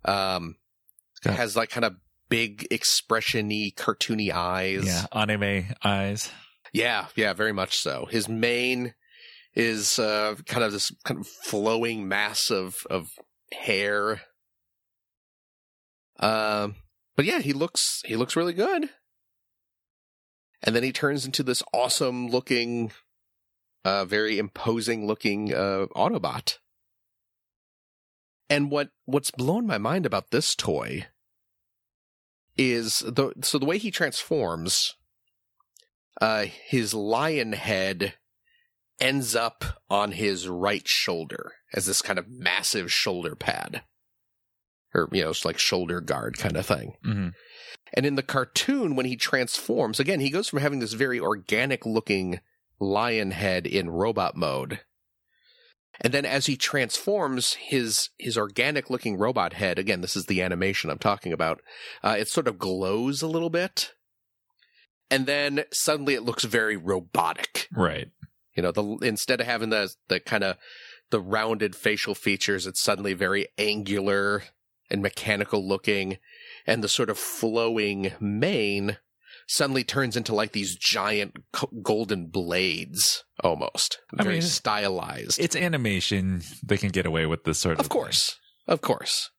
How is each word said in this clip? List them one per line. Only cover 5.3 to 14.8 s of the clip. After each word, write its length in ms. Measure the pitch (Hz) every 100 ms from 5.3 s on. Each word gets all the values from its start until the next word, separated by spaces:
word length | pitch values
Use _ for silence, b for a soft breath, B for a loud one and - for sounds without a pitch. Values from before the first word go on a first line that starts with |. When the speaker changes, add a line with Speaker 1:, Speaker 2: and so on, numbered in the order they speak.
| 107 101 98 92 117
Speaker 2:
eyes. 480 | 104 98 98 104 - B B B B
Speaker 1:
Yeah, 320 | - 117 110 92 -
yeah, 180 | 107
very 180 | 90 107
much 260 | 101 92 -
so. 300 | - 67 -
His 180 | 113 104
mane 680 | 113 120 120 123 127 123 - B B B B B
is, 460 | - 117 110 104 -
uh, 360 | 110 107 107 107 -
kind 160 | 123
of 80 | 113
this 200 | 101 - -
kind 160 | - 135
of 80 | -
flowing 800 | - - 107 107 113 117 113 95
mass 420 | 101 104 104 -
of, 280 | 107 92 95 -
of 200 | 95 82 - - _ _
hair. 680 | - - 98 101 104 104 110 - _ _ _ _ _